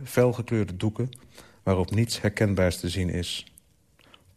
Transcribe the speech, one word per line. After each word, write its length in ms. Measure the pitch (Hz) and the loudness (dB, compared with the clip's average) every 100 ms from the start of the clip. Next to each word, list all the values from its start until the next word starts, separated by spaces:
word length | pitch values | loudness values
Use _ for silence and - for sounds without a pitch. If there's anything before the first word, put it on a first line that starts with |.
felgekleurde 720 | 131 - 123 117 113 113 101 92 | -2 2 4 2 -2 0 0 -2
doeken 320 | 107 - 127 - - - - - | -2 -2 -6 -8 -20 -20 -20 -6
waarop 280 | - 92 90 | 0 0 2
niets 300 | 107 117 - | 0 0 0
herkenbaars 580 | 104 - 107 95 90 - | -2 2 2 4 2 0
te 100 | 87 | -4
zien 200 | 90 90 | -2 -2
is. 440 | 87 87 - - - _ _ _ _ _ - _ | -2 -4 -8 -12 -20 _ _ _ _ _ -20 _